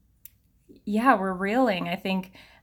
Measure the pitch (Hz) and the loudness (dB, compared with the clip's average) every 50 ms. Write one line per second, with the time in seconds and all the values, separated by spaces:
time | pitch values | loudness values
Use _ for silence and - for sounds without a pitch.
0 | _ _ _ _ - - _ _ _ _ _ _ _ - - - _ - 208 214 | _ _ _ _ -20 -20 _ _ _ _ _ _ _ -20 -20 -16 _ -4 -2 2
1 | 233 269 254 196 190 190 185 180 190 196 214 254 262 240 196 175 175 170 170 185 | 4 4 4 4 2 -2 -4 -4 -2 0 0 2 2 2 0 -2 -2 -4 -6 -6
2 | - 190 190 190 185 - - - - - - - | -4 -2 -2 -4 -4 -6 -12 -20 -20 -20 -20 -20